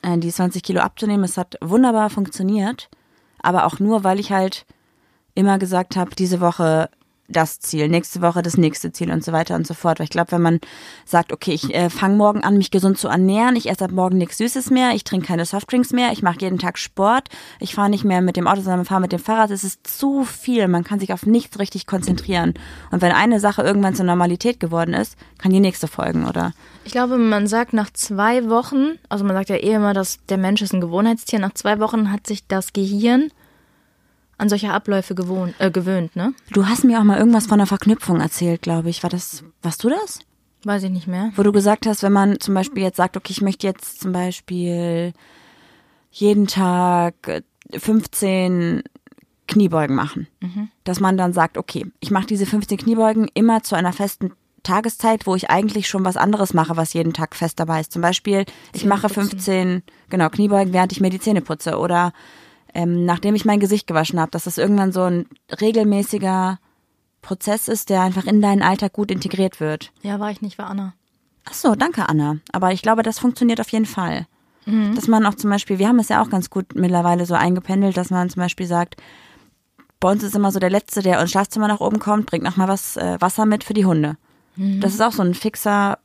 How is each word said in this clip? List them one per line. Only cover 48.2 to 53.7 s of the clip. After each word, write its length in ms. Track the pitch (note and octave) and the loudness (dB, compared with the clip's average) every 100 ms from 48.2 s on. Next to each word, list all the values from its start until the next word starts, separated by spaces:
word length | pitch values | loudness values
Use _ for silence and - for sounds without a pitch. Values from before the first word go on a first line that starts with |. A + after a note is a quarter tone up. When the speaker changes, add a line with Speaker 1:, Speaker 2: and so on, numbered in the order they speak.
| G3+ F#3+ F#3 F3+ E3+ E3 - _ _ _ _ _ - | 0 0 2 0 0 -4 -6 _ _ _ _ _ 0
Speaker 1:
Kniebeugen 480 | G#3+ F#3+ D#3+ D3 C3+ | 2 4 2 0 -2
machen.“ 300 | D3 F3+ D#3+ _ | -2 -6 -12 _
Speaker 2:
Mhm. 260 | F#3 F#3+ G#3+ _ | -10 -8 -10 _
Speaker 1:
Dass 160 | - F3+ | -8 0
man 160 | F#3+ F#3+ | 2 2
dann 160 | F3+ | 0
sagt, 240 | F3+ E3 - | 0 -2 -4
„Okay, 300 | - - - _ | -8 -8 -10 _
ich 100 | - | -2
mach 160 | G3 G3 | -2 0
diese 180 | G#3 | -2
fünfzehn 320 | G3 G#3 G3+ G3+ | 0 -2 -2 -2
Kniebeugen 520 | A3+ A3+ A3 A3 A3 | 0 2 2 2 0
immer 300 | - A3+ A3+ | 2 4 2
zu 120 | - | 0